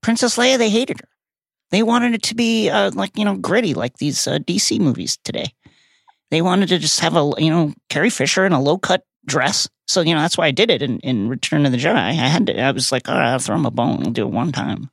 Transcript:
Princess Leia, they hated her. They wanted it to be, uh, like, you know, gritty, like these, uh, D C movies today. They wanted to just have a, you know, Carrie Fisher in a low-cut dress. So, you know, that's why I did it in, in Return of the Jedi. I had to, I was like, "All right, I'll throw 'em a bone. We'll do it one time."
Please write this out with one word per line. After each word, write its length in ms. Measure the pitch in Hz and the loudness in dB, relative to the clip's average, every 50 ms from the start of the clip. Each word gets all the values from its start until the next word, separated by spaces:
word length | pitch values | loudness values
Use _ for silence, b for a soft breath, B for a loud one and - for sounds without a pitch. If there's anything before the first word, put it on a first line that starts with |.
Princess 360 | - - 233 233 254 240 - - | 2 0 0 2 2 0 2 2
Leia, 200 | 240 254 262 247 | 2 2 4 4
they 120 | 233 220 | 2 2
hated 300 | 202 226 254 - - - | 2 0 0 -2 -6 -10
her. 60 | - _ _ _ _ _ _ _ _ _ _ _ _ _ | -12 _ _ _ _ _ _ _ _ _ _ _ _ _
They 140 | - 196 226 | 0 0 2
wanted 300 | 220 233 240 233 247 233 | 2 2 2 2 0 0
it 100 | 220 - | -2 -4
to 120 | - 226 | -6 -2
be, 340 | 226 240 226 226 226 214 185 | 0 0 0 2 2 0 2
uh, 220 | - 214 202 196 | 2 2 0 0
like, 260 | - 185 196 190 _ - | -2 -4 -6 -6 _ -2
you 80 | 214 | -2
know, 100 | 208 196 | -2 -2
gritty, 380 | 190 175 - 175 220 240 180 135 | -2 -2 0 0 0 2 0 -2
like 240 | - 113 123 _ - | -2 -4 -6 _ -4
these, 300 | - 147 135 - - - | -4 -2 -2 -2 -2 -2
uh, 120 | - - | -2 -4
D 180 | - - 175 208 | -2 -2 -2 -2
C 220 | - - - - | 0 0 0 2
movies 380 | 196 143 117 90 90 - - - _ | 2 0 0 -2 -4 -6 -8 -8 _
today. 300 | - 113 113 117 120 _ _ b b b b b b b b b b b b b _ | -8 -8 -6 -8 -8 _ _ b b b b b b b b b b b b b _
They 120 | - 160 | 0 0
wanted 280 | 165 180 180 190 202 165 | 2 2 2 2 2 2
to 100 | 180 175 | 0 0
just 220 | - - - - | 0 0 -2 0
have 160 | - 165 160 170 | 0 2 2 2
a, 160 | 147 147 - - | 2 2 0 0
you 100 | 156 160 | 2 2
know, 240 | 156 170 165 147 143 _ _ _ | 4 2 2 0 -2 _ _ _
Carrie 200 | - 147 165 240 | -2 0 0 0
Fisher 360 | - - - 139 - - 190 | 0 0 -2 0 2 2 2
in 80 | 196 180 | 2 2
a 80 | 139 | 2
low-cut 440 | 139 143 160 190 - - 175 139 _ _ _ _ _ | 2 2 0 0 0 0 0 -2 _ _ _ _ _
dress. 420 | - - 139 127 143 202 - - - _ _ _ - | -4 -2 0 0 0 0 -2 -4 -6 _ _ _ -2
So, 120 | - 190 | 0 0
you 160 | 170 156 170 | 2 2 2
know, 60 | 156 | 2
that's 160 | 151 175 - - | 0 0 0 0
why 100 | 170 156 | 0 0
I 40 | |
did 180 | 135 123 208 233 | 2 2 2 2
it 100 | 175 131 | 2 0
in, 180 | 139 135 120 - | 0 -4 -4 -4
in 280 | - 131 127 107 98 113 | -4 -2 -2 -2 0 -2
Return 380 | 135 123 - - - 151 143 | -4 -4 -4 -2 0 2 2
of 80 | 139 127 | 2 2
the 40 | 120 | 2
Jedi. 200 | 127 165 233 233 | 0 0 0 0
I 160 | 92 98 143 | 0 0 -2
had 340 | 165 151 131 156 - 107 92 | 0 0 0 2 2 0 0
to, 140 | - - | 0 0
I 100 | 120 135 | 0 0
was 200 | 127 127 127 - | 0 0 -2 -2
like, 180 | - 127 - - | -2 -4 -4 -2
"All 80 | - - | -2 0
right, 160 | - 117 127 | 0 0 0
I'll 60 | 131 | -2
throw 180 | - - 104 170 | -2 -2 -2 -2
'em 80 | 151 | -2
a 60 | - | -2
bone. 280 | - - 117 - - 67 | -2 -2 -2 0 -2 -2
We'll 120 | 67 87 | -2 -4
do 140 | 117 117 107 | -2 -2 -4
it 60 | - | -4
one 220 | - 113 123 175 135 | -2 -2 -4 -2 -4
time." 360 | 120 - 69 95 - - 143 | -4 -4 -4 -6 -6 -8 -14